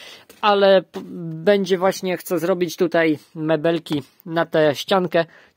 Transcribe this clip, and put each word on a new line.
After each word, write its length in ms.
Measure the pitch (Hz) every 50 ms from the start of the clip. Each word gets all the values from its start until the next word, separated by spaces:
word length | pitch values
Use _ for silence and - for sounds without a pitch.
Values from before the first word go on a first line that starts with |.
| - - - - - _ - _
ale 400 | - 214 202 202 196 196 196 190
p-, 180 | 175 - - 190 190 180 180 180 170 165 160 160 160
będzie 340 | 196 208 202 196 175 190 180
właśnie, 400 | 180 190 185 - 190 185 180 165
chcę 220 | - - 185 165
zrobić 360 | 156 175 190 175 180 165 -
tutaj 420 | - 185 160 - 170 165 160 151 139 - _ -
mebelki 680 | 165 156 156 160 151 147 165 170 165 160 - 156 147 135 - _ _ _
na 200 | 180 160 170 165
tę 300 | 165 - 165 156 151 135
ściankę. 500 | - - - 202 190 180 170 - 170 165 - - - _ _ _